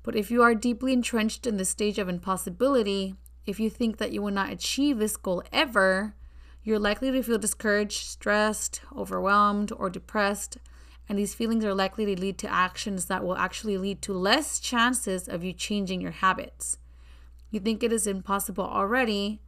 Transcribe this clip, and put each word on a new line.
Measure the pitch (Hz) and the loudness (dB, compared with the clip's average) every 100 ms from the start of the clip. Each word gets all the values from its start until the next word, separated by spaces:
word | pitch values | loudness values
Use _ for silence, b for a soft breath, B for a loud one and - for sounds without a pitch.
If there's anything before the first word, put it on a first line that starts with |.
But | - 226 | -2 -2
if | 202 | 0
you | 240 | 6
are | 240 226 | 6 6
deeply | 240 233 254 | 0 0 2
entrenched | 254 233 226 220 - 247 | 2 2 0 0 0 -2
in | 202 | -2
the | 185 | -2
stage | - 208 208 | 0 0 0
of | 185 | -2
impossibility, | 180 196 185 - 175 262 269 202 196 190 190 - - - | -4 -2 -2 -4 0 4 4 2 0 -2 -8 -18 -12 -8
if | 196 | -2
you | 220 | -2
think | - 233 214 | 0 -2 0
that | 214 | -4
you | 208 | -2
will | 202 | -2
not | 196 190 | -2 -2
achieve | 185 - - 285 240 | -4 -4 2 2 2
this | 214 - | 0 -2
goal | - 180 - | -2 -4 -2
ever, | 240 302 220 190 185 208 - b b b b | 0 2 4 4 4 -2 -10 b b b b
you're | 214 214 | -2 2
likely | 208 208 269 | 2 0 0
to | 262 | 0
feel | 233 226 | 2 0
discouraged, | 208 - 220 208 208 - - | 0 0 2 2 2 -4 -8
stressed, | - 208 208 214 214 - - - - | -6 0 2 2 0 -6 -8 -12 -8
overwhelmed, | 190 185 185 202 208 208 208 | -4 -2 4 6 6 4 -2
or | 220 196 | -2 -4
depressed. | 180 - 214 202 202 - - b b b b - | -6 -4 0 2 0 -8 -12 b b b b -4
And | 202 | -2
these | 202 - | -2 -2
feelings | 226 226 | 0 2
are | 214 196 | 2 2
likely | 190 - 208 | 0 0 -2
to | 185 | 0
lead | 196 185 | -2 -4
to | 208 | -2
actions | 175 180 - 214 190 170 | 2 0 -2 -6 -4 -2
that | 190 | -2
will | 190 185 | -2 -2
actually | 185 - 220 190 | -2 -4 -4 -2
lead | 196 190 | -2 -4
to | - | -4
less | 190 190 269 285 - | 0 4 4 2 -6
chances | - 240 240 247 - 185 180 | -2 2 4 2 -2 -4 -4
of | 175 | -6
you | 180 | -6
changing | 175 - 208 185 185 | -6 -4 -2 -2 -4
your | 175 | -6
habits. | 165 190 190 - - - - b b b b b b - | 0 0 0 -6 -10 -6 -6 b b b b b b -8
You | 214 | -4
think | 202 220 | -2 0
it | 240 | 0
is | 226 214 | 2 0
impossible | 190 185 196 - 185 | -2 -2 -2 -2 -4
already | 180 - 196 247 240 202 202 214 | -2 0 2 2 2 0 -2 -6